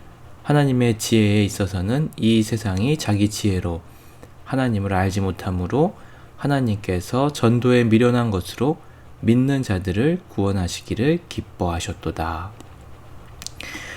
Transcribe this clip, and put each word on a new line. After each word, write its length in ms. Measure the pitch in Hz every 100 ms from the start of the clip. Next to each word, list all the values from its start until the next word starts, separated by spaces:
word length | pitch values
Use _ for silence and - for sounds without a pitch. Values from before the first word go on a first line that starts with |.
| - - - -
하나님의 560 | - 147 139 123 120 110
지혜에 460 | - 113 104 104
있어서는 640 | 101 - 95 92 95 135 156 -
이 260 | 110 113
세상이 540 | 107 113 101 92 123 151
자기 320 | - 104 104
지혜로 520 | - 104 90 87 82 - - - - - - -
하나님을 480 | 135 127 104 98
알지 280 | 92 98 98
못함으로 720 | 95 90 98 90 90 123 180 - - - - -
하나님께서 920 | 143 139 120 104 - 90 - 123 143
전도에 540 | 143 117 120 127 123 117
미련한 440 | 110 123 123 117
것으로 480 | 92 - - 131 165 - - - -
믿는 420 | 104 123 131 139
자들을 580 | 123 95 95 95 147 180 -
구원하시기를 880 | - 98 98 90 - - 104 139 170 -
기뻐하셨도다. 1200 | - - - 90 85 - 87 82 - 82 82 98 - - - - - - - - - - - - - -